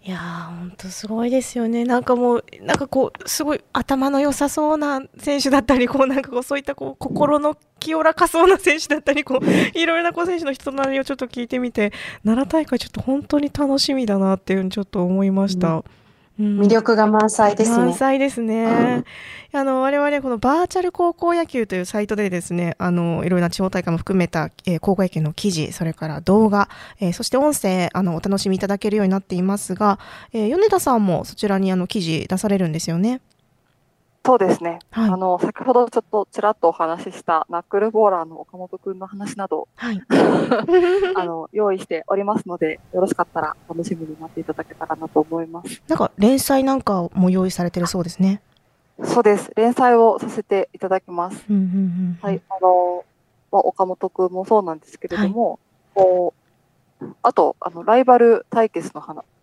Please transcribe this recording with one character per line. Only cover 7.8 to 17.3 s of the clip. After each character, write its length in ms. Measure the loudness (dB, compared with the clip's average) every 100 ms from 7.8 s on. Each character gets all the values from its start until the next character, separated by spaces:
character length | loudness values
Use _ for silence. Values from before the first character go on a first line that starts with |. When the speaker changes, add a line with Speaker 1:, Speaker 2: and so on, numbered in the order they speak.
| -6 0
Speaker 1:
ら 120 | 0
か 140 | 2 0
そ 160 | 4
う 40 | 6
な 100 | 6
選 220 | 4 0
手 80 | 0
だ 100 | -4
っ 40 |
た 120 | 0
り、 100 | -2
こ 160 | 0 0
う、 40 | 2 2 2 0
い 80 | 0
ろ 100 | 2
い 20 |
ろ 60 |
な 100 | 0
こ 100 | -2
う、 20 | -2
選 140 | -2
手 60 | -4
の 80 |
人 120 | -6 -6
と 60 |
な 180 | -4 -2
り 100 | -2
を 40 |
ち 80 | -4
ょ 20 |
っ 40 | -6
と 100 | -6
聞 160 | -8
い 40 | -6
て 120 | -4
み 120 | -4
て、 200 | -2 -2 -4 -16 -6
奈 240 | 0 0 2
良 40 | 0
大 40 | 0
会 140 | -2
ち 60 | -4
ょ 20 |
っ 20 |
と 120 | -6
本 200 | -2 -2
当 180 | 0 0
に 120 | 0
楽 260 | -2 0 0
し 160 | 0
み 140 | 0 0
だ 100 | 0
な 200 | 2 0
っ 20 |
て 140 | -2
い 20 | -2
う 20 |
ふ 20 |
う 40 | -2
に 60 |
ち 80 | -6
ょ 20 |
っ 40 | -6
と 180 | -4
思 200 | 0 0
い 60 | 2
ま 180 | 2 0
し 120 | 0
た。 160 | 0 -2
Speaker 2:
う 20 |
ん。 60 | -6 _ _ _ _ -4
Speaker 1:
う 40 |
ん。 180 | -2 4
Speaker 2:
魅 80 | 4
力 260 | 4 4 4
が 120 | 4
満 220 | 4
載 260 | 2